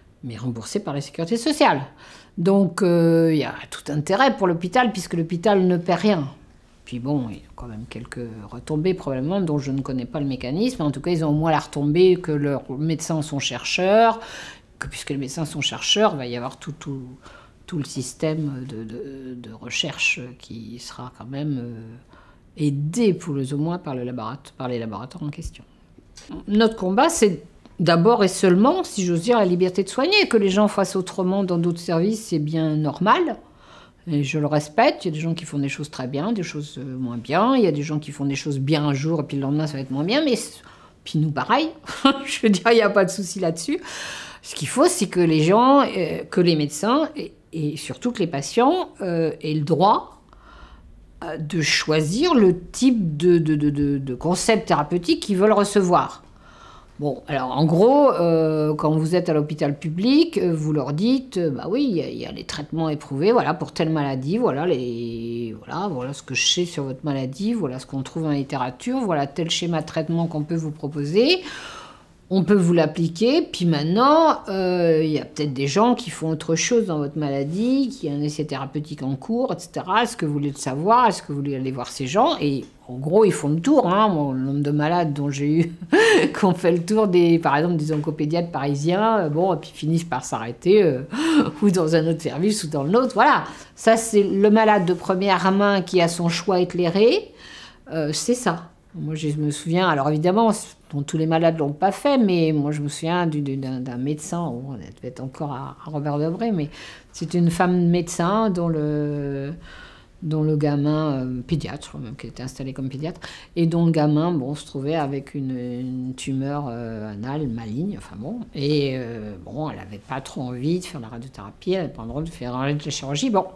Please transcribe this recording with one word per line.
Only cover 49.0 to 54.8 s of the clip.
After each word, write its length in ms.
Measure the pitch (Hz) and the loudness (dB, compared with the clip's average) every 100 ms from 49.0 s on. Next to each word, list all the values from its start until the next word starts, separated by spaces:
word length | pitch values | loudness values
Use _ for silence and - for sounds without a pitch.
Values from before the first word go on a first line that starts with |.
euh, 300 | 185 170 160 - | -4 0 -2 -2
aient 120 | 156 | -4
le 80 | 156 143 | -2 -2
droit, 560 | 151 196 311 - - _ - - - - - - - - - | 2 4 4 -2 -20 _ -20 -20 -20 -20 -20 -20 -20 -20 -14
euh, 140 | 165 160 | -10 -8
de 240 | 151 170 | -4 -2
choisir 720 | 143 - - 156 151 220 349 | 0 0 2 2 2 0 4
le 240 | 269 185 175 - | 6 6 4 -2
type 460 | - 262 233 170 147 | 2 2 4 0 2
de, 200 | 180 170 | 4 4
de, 180 | 151 151 | 4 2
de, 140 | 147 | 2
de, 280 | 143 143 139 | 2 0 0
de 180 | 135 123 | -4 -4
concept 540 | 160 180 - 220 - | -2 0 2 2 2
thérapeutique 520 | 147 | 0